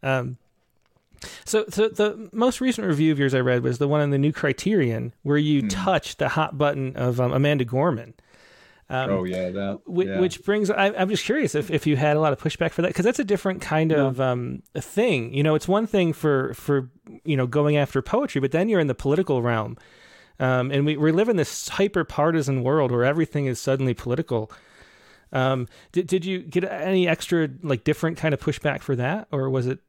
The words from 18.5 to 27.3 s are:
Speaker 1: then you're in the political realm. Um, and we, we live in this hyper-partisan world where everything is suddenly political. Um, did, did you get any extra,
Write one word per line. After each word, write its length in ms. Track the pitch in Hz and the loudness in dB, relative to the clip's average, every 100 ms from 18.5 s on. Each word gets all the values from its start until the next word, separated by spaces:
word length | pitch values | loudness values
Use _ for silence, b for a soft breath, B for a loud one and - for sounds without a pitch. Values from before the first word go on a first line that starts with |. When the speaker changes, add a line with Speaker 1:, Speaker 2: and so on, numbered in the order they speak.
Speaker 1:
then 180 | 151 202 | 0 2
you're 100 | 208 | 2
in 60 | 151 | 2
the 80 | |
political 480 | 123 135 151 185 135 | 0 0 0 2 0
realm. 340 | 120 117 110 113 B B B B B B | 2 0 -2 -8 B B B B B B
Um, 300 | 131 127 127 | 0 0 0
and 160 | 139 143 | 0 0
we, 120 | 151 | 2
we 140 | 151 | 2
live 180 | 160 220 | 2 2
in 80 | 208 | 2
this 320 | 147 - - | 0 -4 -10
hyper-partisan 920 | - 202 202 156 - 151 165 139 135 | -2 0 0 -4 0 2 2 0 0
world 300 | 123 151 135 | 2 2 2
where 140 | 123 123 | 2 2
everything 420 | 151 156 151 139 | 2 0 0 -2
is 120 | 123 | -2
suddenly 360 | - 131 131 120 | -2 0 0 -2
political. 560 | 123 127 165 117 110 B B B B B B B B | -4 -4 -2 -2 -4 B B B B B B B B
Um, 340 | 131 131 131 120 B B | -2 0 0 -4 B B
did, 160 | 175 180 | -4 0
did 180 | 185 175 | -2 -2
you 140 | 190 | -6
get 240 | 175 175 190 | -2 -2 -2
any 420 | 196 160 190 175 | -4 0 2 2
extra, 420 | 160 - | 0 0